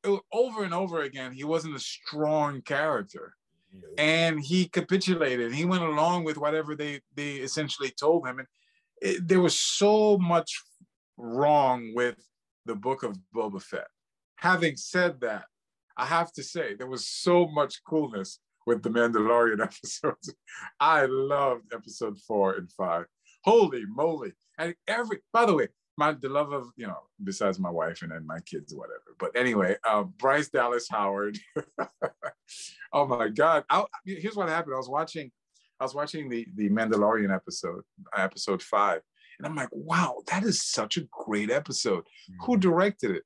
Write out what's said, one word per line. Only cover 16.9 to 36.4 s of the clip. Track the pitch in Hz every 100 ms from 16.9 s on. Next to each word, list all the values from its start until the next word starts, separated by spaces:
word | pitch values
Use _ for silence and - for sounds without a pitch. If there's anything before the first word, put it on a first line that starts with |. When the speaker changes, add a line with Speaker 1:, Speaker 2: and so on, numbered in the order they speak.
| 127 -
Speaker 1:
so | - 180 175 170
much | 147 143 -
coolness | - 156 139 104 95 - _ _ -
with | 117
the | -
Mandalorian | 117 117 113 107 120 117 107
<laughs> |
episodes. | 110 - - - 147 - - - - - - _
I | 151 156 135
loved | 131 135 143 139 120 113
episode | 113 113 110 113 101
four | - 104 98
and | 92 90
five. | - 90 85 85 _ _ _
Holy | 190 226 180 123 104
moly! | 117 160 156 107 - _ -
And | 170 175 -
every, | 220 233 196 _
by | 226 233
the |
way, | 160 113 _ _ -
my, | 151
the | 143 135
love | 143 147
of, | 143 120 127
you | 110
know, | 78 _ _
besides | 98 98 101 92
my | 90
wife | 85 80 85
and | 82
then | 80 78
my | 82
kids | - 82 73
or | 76
whatever. | - 53 _ -
But | - 123
anyway, | 127 107 92 104
uh, | 117 107
Bryce | 95 - 131 143 143
Dallas | 143 120 120 -
Howard. | 110 101 98 104 104 - 226
<laughs> | - - - _ 175 _ - - _ - - - -
Oh | 143 139
my | 120 110
God. | 107 156 156 -
I, | 170 208 - 190
here's | 185 196 208
what | 175
happened. | 160 160
I | 131
was | 127
watching, | 143 156 165 131 _ _ _ _ _
I |
was | 131
watching | 143 147 156 139
the, | 117